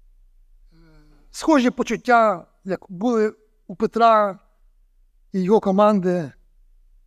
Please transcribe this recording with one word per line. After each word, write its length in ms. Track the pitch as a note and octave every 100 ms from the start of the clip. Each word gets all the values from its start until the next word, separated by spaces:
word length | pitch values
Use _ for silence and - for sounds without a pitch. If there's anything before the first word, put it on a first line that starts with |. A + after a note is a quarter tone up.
| _ _ _ _ _ _ _
е, 40 | E3 E3 D#3 _ _ _
схожі 380 | - - D4+ A#3+
почуття, 800 | - B3+ G#3 - A#3 A3 F3 - _
як 220 | F#3+ F3 -
були 460 | F3+ A#3 A#3 G#3+ - _ _ _
у 80 | F#3+
Петра 640 | A3 A3+ A3+ A3 G#3 F#3+ _ _ _ _ _ _ _ _ _
і 100 | F#3+
його 180 | F3+ G#3+
команди. 720 | G3+ F#3+ G#3 G#3+ F3+ F3+ D3 - _ _ _ _ _ _